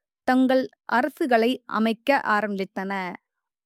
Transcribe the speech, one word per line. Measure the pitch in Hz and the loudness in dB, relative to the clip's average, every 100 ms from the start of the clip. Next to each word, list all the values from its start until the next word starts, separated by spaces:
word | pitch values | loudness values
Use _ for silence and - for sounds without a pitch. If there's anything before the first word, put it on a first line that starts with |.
| _ _ - | _ _ 0
தங்கள் | 254 254 262 262 _ - | 4 4 2 0 _ -2
அரசுகளை | 226 285 - 311 233 226 247 - | 0 0 -2 -2 0 0 -2 -4
அமைக்க | 214 226 226 - 277 - | -2 0 -2 0 0 2
ஆரம்பித்தன. | 208 208 196 190 - 190 196 180 185 _ _ _ _ | -2 -2 -4 -6 -8 -6 -6 -8 -10 _ _ _ _